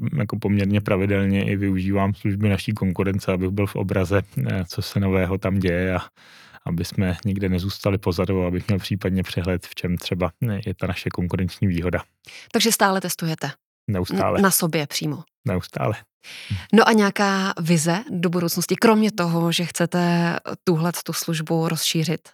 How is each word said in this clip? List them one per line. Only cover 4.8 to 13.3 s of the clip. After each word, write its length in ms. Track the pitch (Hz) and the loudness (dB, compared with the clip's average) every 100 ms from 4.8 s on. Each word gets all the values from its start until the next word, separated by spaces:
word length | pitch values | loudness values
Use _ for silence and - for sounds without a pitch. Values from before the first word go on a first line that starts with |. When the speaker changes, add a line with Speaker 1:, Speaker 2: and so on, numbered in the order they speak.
Speaker 1:
se 180 | - 104 | -4 0
nového 380 | 98 95 90 95 | 2 2 0 0
tam 220 | 95 98 | 0 0
děje 360 | 92 87 92 | 2 0 0
a 40 | 90 - _ - - - - | -2 -4 _ -20 -20 -20 -12
aby 200 | - 85 | -6 -4
jsme 320 | 92 - 92 87 | -2 0 0 0
nikde 240 | 101 98 98 | -2 -2 0
nezůstali 480 | 92 95 - 104 98 | 0 -2 -2 0 0
pozadu, 480 | 98 90 90 95 | 0 0 0 0
abych 220 | 90 90 - | 0 -2 0
měl 120 | 95 | -2
případně 440 | - 98 95 92 | -2 -2 0 0
přehled, 420 | 92 - 90 90 - | -2 -2 -2 -2 -4
v 80 | |
čem 220 | - 90 87 | -8 -4 -2
třeba, 340 | - 87 90 - 120 | -2 -2 -2 -2 -4
eh, 100 | 101 | -2
je 80 | 95 | -4
ta 140 | 92 92 | -4 -4
naše 220 | 92 - | -4 -4
konkurenční 580 | - 87 92 90 - 101 | -4 -2 0 -2 0 0
výhoda. 360 | 87 87 85 - _ - - - | 0 0 -4 -6 _ -20 -20 -4
Speaker 2:
Takže 200 | 226 226 | 0 2
stále 300 | - 202 190 | 4 4 2
testujete? 500 | 180 - 165 | -2 -4 -4